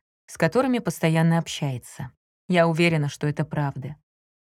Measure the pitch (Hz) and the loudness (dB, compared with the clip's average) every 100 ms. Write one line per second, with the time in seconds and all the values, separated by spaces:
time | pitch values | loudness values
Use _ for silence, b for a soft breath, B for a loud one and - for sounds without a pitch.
0 | _ _ - - 160 233 262 240 185 - | _ _ -20 -2 0 2 2 0 -2 -2
1 | 160 160 165 165 165 - 143 123 - - | 0 4 4 2 0 -6 -6 -6 -10 -14
2 | 131 - _ _ - 175 170 160 170 160 | -14 -16 _ _ 0 2 4 4 2 2
3 | 143 - 147 147 151 151 143 131 139 - | -2 -4 -4 -4 -4 -4 -4 -6 -10 -14
4 | _ _ _ _ _ | _ _ _ _ _